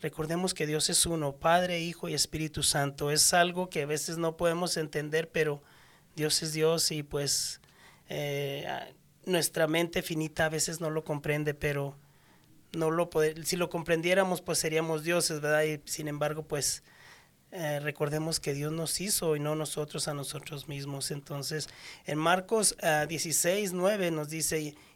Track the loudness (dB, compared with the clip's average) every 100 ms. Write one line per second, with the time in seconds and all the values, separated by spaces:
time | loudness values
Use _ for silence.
0 | -8 -4 -2 0 -2 0 0 2 2 2
1 | 2 0 -2 0 4 6 4 0 -4 -6
2 | -4 -2 -2 -2 -4 0 0 2 0 0
3 | 0 4 6 6 4 2 -2 -2 -2 -2
4 | -2 -2 -2 0 0 2 0 -2 -2 -4
5 | 0 -2 0 0 0 -2 -8 -20 -20 -20
6 | _ -4 0 0 0 2 2 4 0 -2
7 | -4 -2 0 0 -2 -8 -16 -20 -20 -20
8 | -10 -6 -2 -2 -4 -6 -6 -8 -10 -18
9 | _ _ 0 2 2 2 2 4 2 -2
10 | -2 -2 -2 0 0 0 -2 -2 -2 -2
11 | -2 -4 0 0 0 -2 -2 -2 -4 -8
12 | -20 _ _ -20 _ -20 _ 0 2 2
13 | 2 2 2 0 -4 -2 0 -2 0 2
14 | 4 4 4 0 0 0 2 0 0 -2
15 | 2 2 2 0 2 4 2 -2 -6 -6
16 | -4 -2 -2 -2 -4 -2 0 -2 -10 -20
17 | -20 -20 -20 _ _ -6 -2 -2 -2 -2
18 | -2 0 -2 -2 -2 -2 -2 -2 -2 -2
19 | -2 0 2 2 0 -2 -2 -4 -4 -4
20 | -4 -4 -6 -8 -10 -12 -10 -8 -6 -6
21 | -6 -6 -6 -8 -4 -6 -6 -12 -18 -12
22 | -6 0 4 4 4 2 2 2 2 2
23 | 2 -2 0 2 4 2 0 2 2 2
24 | 0 0 -4 -4 -2 -2 -4 -10 -20